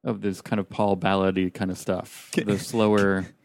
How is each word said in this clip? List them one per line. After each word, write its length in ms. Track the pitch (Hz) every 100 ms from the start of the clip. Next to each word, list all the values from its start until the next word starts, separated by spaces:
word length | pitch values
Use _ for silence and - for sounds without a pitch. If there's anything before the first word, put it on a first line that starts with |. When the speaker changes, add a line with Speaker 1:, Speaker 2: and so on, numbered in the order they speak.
Speaker 1:
uh, 40 | -
of 120 | 104
this 200 | 101 92
kind 200 | - 107
of 100 | 95
Paul 260 | - 104 95
ballady 560 | 92 98 95 95 92
kind 200 | - 95
of 40 | 92
stuff. 500 | - 90 - - -
Speaker 2:
K- 140 | -
Speaker 1:
The 120 | 104 98
slower, 680 | - 117 107 104 98 95 90 -